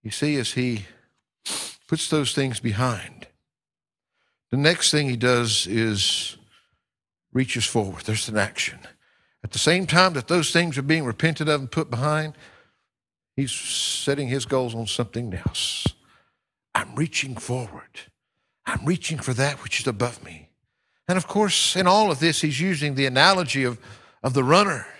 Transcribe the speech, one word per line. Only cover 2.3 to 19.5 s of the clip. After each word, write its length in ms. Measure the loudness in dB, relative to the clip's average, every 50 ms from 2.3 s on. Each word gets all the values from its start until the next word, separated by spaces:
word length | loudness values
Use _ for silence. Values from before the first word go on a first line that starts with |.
| 0
things 240 | 0 0 0 -2 -2
behind, 720 | -2 -2 0 0 0 0 -2 -4 -8 -14 -18 -20 -20 -20 _ _ _ _ _ _ _ _ _ _ _ _ _ _ _ _ _ _ _ _ _ _ _ _
the 60 | -2
next 340 | 4 4 4 4 4 2 2
thing 180 | 2 2 2 2
he 80 | 0
does 520 | 2 4 4 4 4 4 2 0 0 0 0
is 680 | 0 0 2 2 0 0 0 0 0 -2 -4 -8 -10 -14 _ _ _ _ _ _ _ _ _ _ _ _ _ _ _ _ _ _
reaches 320 | -2 -2 -2 0 -2 -2 -2
forward. 380 | 0 0 -2 -2 -2 -6 -8 -4
There's 240 | -4 -2 -2 -2 -2
an 80 | 0
action. 440 | -2 -2 -2 -2 -4 -6 -6 -6 -10 -20 -20 -20 _ _ _ _ _ _ _ _ _ -14
At 80 | -8
the 60 | -4 0
same 260 | 2 4 4 2 2
time 280 | 2 4 4 4 4 4
that 120 | -2 -2
those 240 | 2 2 2 2 2
things 260 | 2 2 2 2 -2
are 60 | -4
being 220 | 0 2 0 2 0
repented 440 | -4 -2 0 0 0 0 0 0 0
of 120 | 0 0
and 100 | -2 -4
put 180 | -4 -4 -4 -2
behind, 460 | -4 -2 0 0 0 0 -2 -4 -8 -14 -20 -20 -20 _ _ _ _ _ _ _ _ _ _ _ _ _ _ _ _
he's 160 | -4 -4 -2
setting 720 | -4 -8 -6 -6 -4 -4 -2 -2 -4 -2 0 0 0 0 0
his 180 | -2 -2 -2 -2
goals 300 | 0 0 0 0 0 -4
on 120 | -6 -6 -4
something 440 | -4 -4 -4 -4 -4 -6 -6 -6
else. 540 | -8 -4 -4 -4 -2 -2 -4 -4 -4 -2 -4 -4 -4 _ _ _ _ _ _ _ _ _ _ _ _ _ _ _ -4
I'm 200 | -4 -4 -2 -4
reaching 400 | -4 -4 -2 -2 -4 -4 -4 -8
forward. 680 | -10 -6 -6 -6 -6 -6 -10 -12 -18 -18 _ _ -20 -20 -20 _ _ _ _ _ _ _ _ _ _ _
I'm 180 | -6 -6 -2 0
reaching 340 | -2 -2 -2 -2 -6 -6 -4
for 160 | -4 -4 0
that 280 | 0 0 0